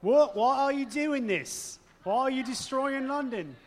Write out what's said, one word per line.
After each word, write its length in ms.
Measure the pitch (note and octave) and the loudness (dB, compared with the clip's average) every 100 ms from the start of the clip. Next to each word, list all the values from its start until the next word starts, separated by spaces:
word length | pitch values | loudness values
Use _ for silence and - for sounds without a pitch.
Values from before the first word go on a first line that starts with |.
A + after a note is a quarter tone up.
What? 340 | F3+ C#4 D4 G3 | 4 6 6 4
Why 240 | A#3 C4 | 2 4
are 140 | C#4 | 2
you 120 | C#4 C4+ | 0 -2
doing 420 | A#3 D4+ C#4+ A#3 | -2 0 0 0
this? 520 | F3+ - - - - _ _ | -2 -2 -10 -12 -16 _ _
Why 120 | - A3 | -2 0
are 160 | C4 | 2
you 120 | C4 | 0
destroying 640 | B3 B3+ - C4 C#4 C4+ C4 | -4 -6 -4 -2 -2 -2 -4
London? 480 | C#4+ C#4 A3+ D#3 B2+ | -4 -4 -6 -8 -12